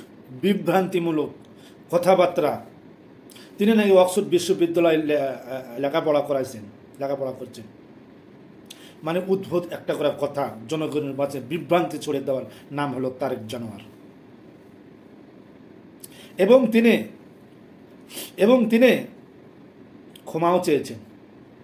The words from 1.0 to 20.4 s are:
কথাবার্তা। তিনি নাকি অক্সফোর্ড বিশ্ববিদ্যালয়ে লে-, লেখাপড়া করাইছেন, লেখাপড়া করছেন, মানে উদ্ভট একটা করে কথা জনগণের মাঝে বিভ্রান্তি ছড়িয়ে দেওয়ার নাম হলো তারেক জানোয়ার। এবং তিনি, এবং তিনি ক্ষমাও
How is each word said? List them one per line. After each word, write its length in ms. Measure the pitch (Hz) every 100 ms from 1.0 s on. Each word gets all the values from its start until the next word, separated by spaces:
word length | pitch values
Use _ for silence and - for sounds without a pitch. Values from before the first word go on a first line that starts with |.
| 170 151 131 - - - - - -
কথাবার্তা। 720 | 170 175 180 175 180 147 113 - - - - - - - - - -
তিনি 160 | 208
নাকি 180 | 220 202
অক্সফোর্ড 360 | 185 180 - 147
বিশ্ববিদ্যালয়ে 680 | 170 - 175 170 170 170 160
লে-, 840 | 147 147 135 120 - 131 127 131
লেখাপড়া 420 | 139 160 156 147
করাইছেন, 400 | 139 139 127 110 101 - - -
লেখাপড়া 320 | 139 139 135
করছেন, 320 | - 120 117 107 - - - - - - - - - - - - -
মানে 180 | 156 175 185
উদ্ভট 460 | 190 - 175 170
একটা 200 | 143 -
করে 180 | 143 147 -
কথা 360 | 139 143 127 110 110
জনগণের 440 | 156 151 143 139
মাঝে 260 | 135 143 139
বিভ্রান্তি 580 | 117 165 143 170 160 147
ছড়িয়ে 260 | 151 139
দেওয়ার 200 | 139 131 113 - -
নাম 220 | 143 143
হলো 160 | 127 131 131
তারেক 280 | 135 117 110
জানোয়ার। 320 | 123 113 98 - - - - - - - - - - - - - - - - - - - - - - - - - -
এবং 300 | 196 254 233
তিনি, 360 | 226 233 175 - - - - - - - - - - - - - -
এবং 320 | 202 254 220
তিনি 280 | 226 254 - - - - - - - - - - - - - -
ক্ষমাও 380 | 165